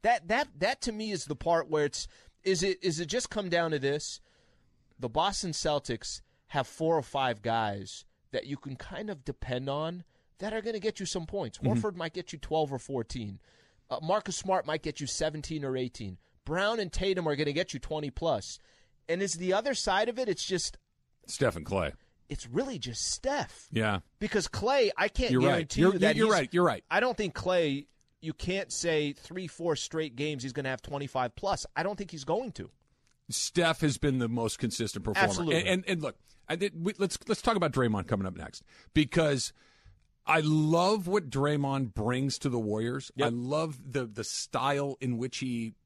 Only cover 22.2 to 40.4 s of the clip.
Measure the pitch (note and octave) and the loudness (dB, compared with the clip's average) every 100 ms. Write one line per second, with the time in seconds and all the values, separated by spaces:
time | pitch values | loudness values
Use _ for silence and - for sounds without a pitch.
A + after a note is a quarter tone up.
22.2 | _ C#3+ A#2+ C#3 C4+ F#3+ A#2 A2+ - - | _ -10 -4 -2 -2 -4 -8 -6 -4 -2
23.2 | C4 C#4+ C#3+ - - A2+ A2 G2 - _ | -2 -2 -4 -10 -6 0 0 0 -4 _
24.2 | G#3+ G#3 - - G#3 C#4 G#3+ - G#3 - | 0 0 0 -2 2 4 4 2 0 0
25.2 | B3 B2+ C3 - D#3 - F3 F#3+ E3+ D3+ | 2 6 6 4 0 4 4 6 4 6
26.2 | A3 G3 C3 F3 F3 G#2 _ F3+ B3 A#3 | 6 4 4 4 4 2 _ 2 2 0
27.2 | G3 - F#3 F3+ D#3 C#3 D3 _ _ _ | -2 -2 2 4 4 0 -6 _ _ _
28.2 | D#3+ D3+ - F#3+ F#3+ - E3+ D#3 D3 C#3+ | -10 -6 -4 -4 -4 -2 2 2 0 -4
29.2 | - F3+ F3 - E3+ D3+ - D#3+ D#3+ A#2 | -10 -10 -10 -4 0 0 -2 -4 -4 -2
30.2 | D3+ C#3+ C3 B2+ C3+ C3 - C#3+ C#3+ C3 | -2 -2 -4 -4 -4 -4 -6 -6 -2 -2
31.2 | B2 - G3 F#3+ - - F3+ G3+ G3 D#3 | -2 -2 -2 -2 -2 -2 -2 -4 -8 -8
32.2 | C3+ F#3 B3+ - F2+ _ _ _ _ _ | -2 -2 -2 -10 -14 _ _ _ _ _
33.2 | - - - F3 E3 D#3+ D#3 B2+ D3 C3 | -8 -4 0 2 2 4 2 4 2 2
34.2 | A#2 A#2+ A2+ - A#2+ - A2 G#2 A2 F#2+ | 2 2 0 0 -2 0 -4 -2 -2 2
35.2 | F#3+ - E3 D#3+ F#3 F#3 F#3 F3+ C#3+ - | 2 2 2 2 2 0 0 -2 -2 -8
36.2 | _ _ - E3 G3 E3 F3 G3 G3 - | _ _ -6 -2 -2 0 -4 0 -2 -2
37.2 | - G#3+ - G#3+ E3 C3 A#2+ G#2 F2+ G#2 | -2 2 2 4 2 4 4 2 0 0
38.2 | F#2+ F2 - - - - - D#3 D3 E3+ | -2 -6 -12 -14 -20 -20 0 2 4 4
39.2 | D#3 C#3 - - _ _ - - _ _ | 4 2 -2 -8 _ _ -20 -20 _ _
40.2 | - D#3+ | 2 4